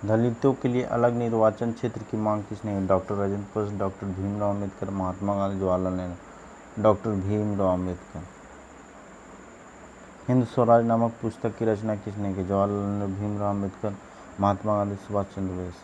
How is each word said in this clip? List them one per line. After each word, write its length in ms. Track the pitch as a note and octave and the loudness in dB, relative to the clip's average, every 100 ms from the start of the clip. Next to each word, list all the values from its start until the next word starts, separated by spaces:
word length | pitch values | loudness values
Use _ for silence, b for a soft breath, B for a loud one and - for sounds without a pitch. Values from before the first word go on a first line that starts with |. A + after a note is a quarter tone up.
दलितों 500 | G#2 A2+ A#2+ A#2 C#3 | 2 2 2 2 2
के 140 | C3 C3 | 2 0
लिए 140 | B2 | 0
अलग 320 | A#2+ A#2+ A#2+ | 0 2 2
निर्वाचन 580 | A#2+ A#2 A2+ A2 A2 A#2 | 2 0 4 4 4 -4
क्षेत्र 300 | A2+ A#2+ - | -2 -4 -4
की 140 | A2 A2 | -6 -2
मांग 260 | G#2+ G#2+ | 0 0
किसने 380 | G2+ G#2 G#2+ G2+ | -2 -8 -4 -2
की? 60 | F#2+ | 2
डॉक्टर 280 | F#2+ F#2 | 2 2
राजेंद्र 320 | G2+ G2 G2+ G2 | -2 0 -2 -4
प्रसाद, 260 | G#2+ G#2 G2+ | -4 -2 -2
डॉक्टर 280 | G2 F#2+ G2+ | -4 -4 -8
भीमराव 440 | F#2 G2 G2+ G#2 | -4 -4 -2 -2
अम्बेडकर, 400 | G2+ G2+ - F#2+ | -2 -4 -6 -6
महात्मा 440 | G2 F#2 F#2 G2+ | -4 -4 -2 -2
गांधी, 260 | G2+ G2 G2 | 0 0 0
जवाहरलाल 320 | F#2+ F2+ F#2 | 0 2 0
नेहरू। 880 | F#2 F2+ F2 - - - - - - | -2 -6 -10 -16 -20 -20 -20 -14 2
डॉक्टर 280 | G#2+ G2 A2+ | 4 4 2
भीमराव 640 | G#2 F#2+ G#2+ G#2 G2+ F#2+ | -2 0 0 0 0 2
अम्बेडकर। 500 | F2+ F2+ F2 - - E2+ - - - - - - - - - - - - - - - - - - - - | 2 -2 -6 -10 -14 -14 -18 -20 -20 -20 -20 -20 -20 -20 -20 -20 -20 -20 -20 -20 -20 -20 -20 -20 -14 2
हिंद 180 | B2+ A#2+ | 4 4
स्वराज 380 | - A#2 A#2 | 2 6 8
नामक 280 | A#2 A2+ A#2 - | 8 4 2 0
पुस्तक 340 | A#2 - A2+ G#2 | -6 -2 -6 0
की 80 | |
रचना 320 | A2+ G#2 A2 G#2+ | 0 2 0 -4
किसने 380 | G#2+ G2+ G2+ | -4 -4 -4
की? 100 | F#2+ | -2
जवाहरलाल 340 | F#2 G2 G2+ G2+ | 0 4 4 2
नेहरू, 360 | G2+ G2+ G2+ | -2 -2 -2
भीमराव 360 | G2 G#2 G2+ G2+ | -4 -4 -2 0
अम्बेडकर, 460 | G2+ G2 - G#2+ G2+ B B B - | 0 -2 -4 -6 -6 B B B 0
महात्मा 360 | G2+ G2 A2 G#2 | 2 2 0 0
गांधी, 180 | G2+ | 0
सुभाष 320 | G2 - G#2 F#2+ | -4 -4 -2 -2
चंद्र 280 | - F#2+ | -4 -4
बोस। 200 | F2+ F2+ E2+ | -4 -8 -10